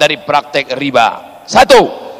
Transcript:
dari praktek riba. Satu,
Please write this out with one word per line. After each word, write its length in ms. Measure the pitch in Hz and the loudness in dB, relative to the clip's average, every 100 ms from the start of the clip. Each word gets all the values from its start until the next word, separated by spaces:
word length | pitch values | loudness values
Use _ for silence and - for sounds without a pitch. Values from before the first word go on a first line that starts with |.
dari 160 | 151 147 | -4 -4
praktek 560 | - 143 143 147 135 | -4 -4 -4 -6 -6
riba. 640 | 127 143 123 110 - - - - | -6 -2 0 0 -2 -12 -20 -2
Satu, 400 | 220 269 254 170 - - | 0 4 4 2 -4 -16